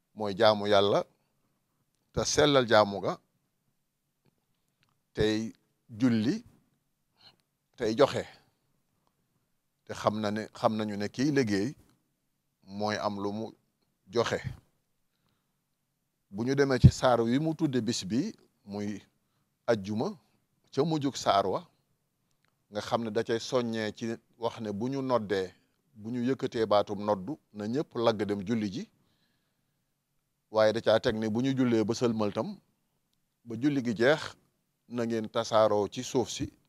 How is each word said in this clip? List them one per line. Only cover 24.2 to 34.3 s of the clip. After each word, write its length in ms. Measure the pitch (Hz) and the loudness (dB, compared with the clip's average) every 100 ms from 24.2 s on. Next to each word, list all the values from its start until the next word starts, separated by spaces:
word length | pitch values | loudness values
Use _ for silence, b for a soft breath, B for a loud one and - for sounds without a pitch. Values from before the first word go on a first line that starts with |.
| _ _ | _ _
wax 220 | 117 120 | -8 -6
ne 100 | 107 | -8
bu 160 | 101 123 | -6 -6
ñu 120 | 139 | -4
noddee, 520 | 131 123 101 101 92 - _ _ _ | 0 0 0 -2 -2 -8 _ _ _
bu 160 | 110 107 | -16 -10
ñu 100 | 123 120 | -4 -2
yëkkatee 380 | 135 131 120 110 | -2 -4 -2 2
baatum 340 | 104 101 101 | 2 2 -2
noddu, 340 | 104 101 92 - _ | -2 -2 -4 -12 _
na 100 | 104 104 | -10 -6
ñépp 280 | 127 160 | -4 -6
lagg 280 | 131 117 107 101 | 0 0 0 -2
dem 160 | 104 95 | -4 -4
julli 220 | 117 104 | -4 -4
ji. 180 | 104 214 _ _ _ _ _ _ _ _ _ _ _ _ _ _ _ _ | -6 -12 _ _ _ _ _ _ _ _ _ _ _ _ _ _ _ _
Waaye 220 | 107 107 | 4 4
da 80 | 110 | 4
caa 200 | 117 110 | 4 4
teg 140 | 127 110 | 2 0
ne 120 | 110 | -2
bu 120 | 110 | -2
ñu 120 | 135 135 | 0 0
jullee 280 | 127 117 | 2 2
ba 100 | 104 | 2
sëlmal 380 | 117 123 113 104 | 0 0 0 -2
tam, 260 | 104 110 98 _ _ _ _ _ _ _ _ | -2 -6 -10 _ _ _ _ _ _ _ _
ba 100 | 120 113 | -14 -4
julli 260 | 143 139 | -2 0
gi 100 | 120 104 | -2 2
jeex, 380 | 120 151 - | 2 2 -2